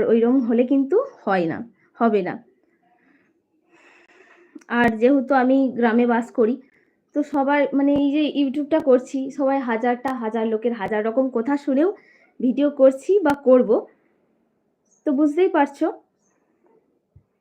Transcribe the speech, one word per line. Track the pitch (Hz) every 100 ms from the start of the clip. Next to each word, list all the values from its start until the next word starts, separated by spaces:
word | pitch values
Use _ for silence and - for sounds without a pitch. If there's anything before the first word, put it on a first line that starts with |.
ওইরকম | - 226 233 269
হলে | 226 233
কিন্তু | 254 277 269 415 554 -
হয় | 214 190 165
না, | 104 - _ _ -
হবে | 233 208
না। | 175 - - _ _ _ _ _ _ _ _ _ _ _ _ _ _ _ _ _ _ _ _ - -
আর | 233 240 220
যেহেতু | 240 277 240
আমি | 269 247 269 262 -
গ্রামে | 233 233 240
বাস | 233 233 -
করি, | 220 277 - _ _ _ _
তো | 294
সবার, | 294 285 269 285 277
মানে, | 277 277 285
এই | 285
যে | 294 285 277
ইউটিউবটা | 277 294 285 320
করছি, | 311 247 254 269 262
সবাই | 262 269 269
হাজারটা, | 247 220 247 247 247
হাজার | 254 220 233 220
লোকের | 214 240
হাজার | 233 196 214
রকম | 220 240 262 240
কথা | 233 285
শুনেও | - 269 359 - _ _ _ -
ভিডিও | 254 233 285 285
করছি | 269 269 - 403 302
বা | 285 254
করব, | 254 202 285 - _ _ _ _ _ _ _ _ _ _ _ 302
তো |
বুঝতেই | 269 302 302 370 330
পারছো। | 285 - 320 - _ _ _ _ _ _ _ _ _ _ _ _ _ _